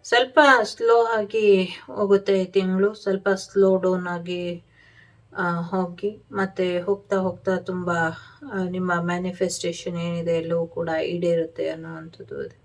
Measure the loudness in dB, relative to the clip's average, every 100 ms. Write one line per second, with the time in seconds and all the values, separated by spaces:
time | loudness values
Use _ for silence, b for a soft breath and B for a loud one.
0 | 2 2 4 6 8 6 2 -2 4 4
1 | 4 0 -2 2 6 4 2 -6 -12 -4
2 | 2 2 4 0 2 0 0 2 0 0
3 | -4 -2 0 -2 -2 2 4 4 2 -2
4 | -4 -6 -6 -6 -6 -8 _ b b b
5 | b b _ -4 -2 -2 -2 -2 -4 -4
6 | -8 -8 _ -4 -4 0 0 0 -2 -4
7 | 0 0 0 -2 -2 -2 -2 -4 -2 0
8 | -2 -4 B B -10 -6 -4 -4 -2 -2
9 | -2 -2 -4 -2 -4 -2 -6 -6 -8 -6
10 | -4 -4 -2 -2 0 -4 -4 -6 -4 -2
11 | -2 -2 0 0 -2 -4 -6 -6 -10 -14
12 | -16 -18 -14 -12 -12 -14